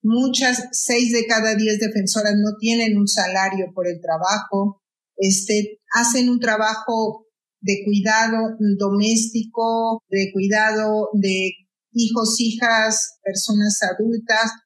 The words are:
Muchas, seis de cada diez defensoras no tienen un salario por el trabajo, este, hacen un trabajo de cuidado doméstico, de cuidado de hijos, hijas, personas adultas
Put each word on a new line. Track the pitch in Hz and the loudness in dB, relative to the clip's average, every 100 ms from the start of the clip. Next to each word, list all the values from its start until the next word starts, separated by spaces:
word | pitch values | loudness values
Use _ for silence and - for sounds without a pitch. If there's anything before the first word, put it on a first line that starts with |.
Muchas, | 214 233 262 247 262 240 - | 2 2 2 2 0 0 -4
seis | - - 240 247 | -6 -2 0 2
de | 233 226 | 0 0
cada | 226 220 214 | 0 2 0
diez | 214 214 | 0 0
defensoras | 214 214 190 220 208 208 | -2 -2 -2 0 0 2
no | 208 208 | 0 0
tienen | 226 233 226 202 | 0 0 2 2
un | 202 | 2
salario | - 180 185 190 190 180 | 0 0 0 0 -2 -4
por | 185 175 | -4 -4
el | 170 | -4
trabajo, | 170 160 180 208 202 196 202 196 _ _ _ - | -4 -2 0 -2 -2 -2 -2 -4 _ _ _ -4
este, | 196 190 - 208 208 - _ | 0 0 0 -2 -2 -10 _
hacen | 226 240 247 247 | 0 2 2 2
un | 247 | 2
trabajo | 226 214 214 220 - 226 220 214 _ _ _ _ | 0 0 -2 -2 -4 -2 -2 -4 _ _ _ _
de | 196 196 | -4 -2
cuidado | 202 202 208 220 226 226 220 226 208 196 | 0 0 2 2 2 0 -2 0 0 2
doméstico, | 196 202 208 226 226 233 220 - 226 226 226 226 _ | 2 2 2 2 0 -4 -4 -4 -2 0 -2 -4 _
de | 196 190 | -2 -2
cuidado | 190 196 214 214 220 214 214 214 | -2 0 2 2 0 0 0 0
de | 208 196 190 190 - _ _ _ | 0 0 0 -2 -6 _ _ _
hijos, | 233 226 233 220 - | -2 0 0 0 0
hijas, | 226 220 240 226 220 220 - - | -2 0 2 2 2 0 -4 -6
personas | - 196 - 208 208 202 | -6 -4 0 2 2 0
adultas | 190 185 226 233 - 220 226 - | -2 0 0 -2 0 0 0 -4